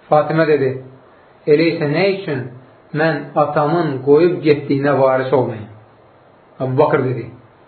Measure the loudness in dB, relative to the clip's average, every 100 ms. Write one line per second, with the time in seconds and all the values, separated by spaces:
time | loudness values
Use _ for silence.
0 | 0 0 2 0 2 2 0 -4 -12 -20
1 | -20 _ _ _ 0 2 2 0 -2 0
2 | 0 -2 -6 -8 -8 -14 -20 -20 _ -2
3 | -2 -2 -4 -2 -2 0 0 0 -2 -2
4 | 4 4 4 2 0 0 0 -2 0 2
5 | 2 2 0 0 -2 -6 -14 -20 -20 _
6 | _ _ _ _ _ -10 -4 0 2 2
7 | -2 -6 -10 -16 -20 _